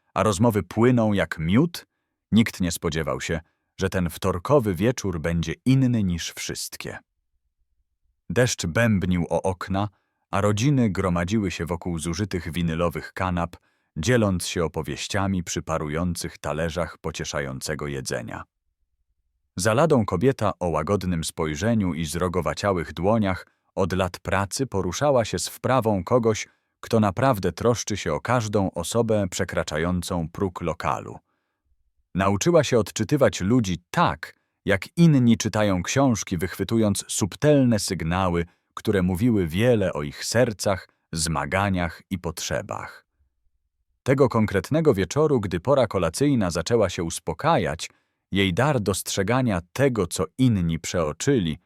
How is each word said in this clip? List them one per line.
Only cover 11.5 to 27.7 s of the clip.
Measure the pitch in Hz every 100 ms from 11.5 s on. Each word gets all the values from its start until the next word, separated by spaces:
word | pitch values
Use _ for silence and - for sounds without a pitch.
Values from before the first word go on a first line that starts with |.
się | - 80
wokół | 85 92 82
zużytych | 82 82 104 90 82
winylowych | 80 85 80 85 76 -
kanap, | - 92 87 85 - _ _ _ -
dzieląc | 113 123 101 90 -
się | 92 78
opowieściami | 80 73 67 - 101 98 95
przy | 85 87
parujących | 78 80 78 76 90 85 82 -
talerzach | 76 76 82 82 80 -
pocieszającego | 82 - 78 76 69 65 - 73 73
jedzenia. | 69 65 64 60 - - _ _ _ _ _ _ _ _ _ _ -
Za | 107
ladą | 113 165 139 98
kobieta | 90 127 - 104 -
o | 90
łagodnym | 76 78 101 92 85
spojrzeniu | 78 - 80 76 107 113 92
i | 78 80
zrogowaciałych | 82 90 87 78 73 104 90 -
dłoniach | 82 92 113 98 90 - _ _ -
od | 92
lat | 92 90 -
pracy | - 92 98 - 135
poruszała | 98 92 - 147 127 104
się | 90
z | -
wprawą | - 113 131 110 98
kogoś, | - 127 113 104 - _ _ _
kto | - 113
naprawdę | 104 - 135 107 90
troszczy | - 117